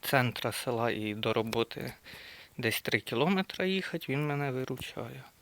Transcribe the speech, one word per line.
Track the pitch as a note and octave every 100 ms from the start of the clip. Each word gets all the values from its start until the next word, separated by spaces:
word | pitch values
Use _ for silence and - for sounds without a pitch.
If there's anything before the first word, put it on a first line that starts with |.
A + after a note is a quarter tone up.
центра | - C#3 B2 A2 A#2+
села | - - A#2 A#2
і | A2 G#2+
до | G#2 A2+
роботи | A2+ A2+ A2+ A#2 - B2+ - - - - - - -
десь | A#2+ -
три | - A#2+
кілометри | - A#2 D3+ G3 F#3+ - F#3
їхати, | F#3+ F#3 E3+ -
він | C3+ D3
мене | C#3+ C#3+
виручає. | B2+ C3 C3 - - A#2 C3 B2+ -